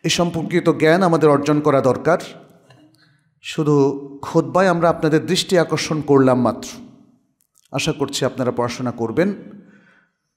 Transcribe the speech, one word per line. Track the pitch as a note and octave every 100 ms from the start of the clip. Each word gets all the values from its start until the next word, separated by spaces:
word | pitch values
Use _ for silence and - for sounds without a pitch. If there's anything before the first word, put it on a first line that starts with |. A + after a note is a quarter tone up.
এ | E3
সম্পর্কিত | - E3+ E3 D3 E3+ E3
জ্ঞান | C3 D#3 F3
আমাদের | F#3 D3+ D3+
অর্জন | C#3+ C#3+ D3+
করা | D3+ C3+
দরকার। | B2 B2 D3+ F#3 - - - _ _ _ _ _ _ _ _ _
শুধু | - - D3+ C#3+ C#3 C#3 - -
খুতবায় | - E3 C#3+ F3+ F#3+
আমরা | E3+ E3+
আপনাদের | D#3+ D#3+ D#3 A#2+
দৃষ্টি | F3+ - F#3
আকর্ষণ | D#3+ D3+ - D#3
করলাম | C#3+ C#3 C3 B2
মাত্র। | A#2 - - - - - _ _ _ _ _ _ _
আশা | C#3+ E3
করছি | C#3+ C#3 - C3
আপনারা | - B2
পড়াশোনা | A#2+ A#2+ A#2+ B2
করবেন, | A#2 A2+ A2+ G3 F#3+ - - - _ _ _ _ _ _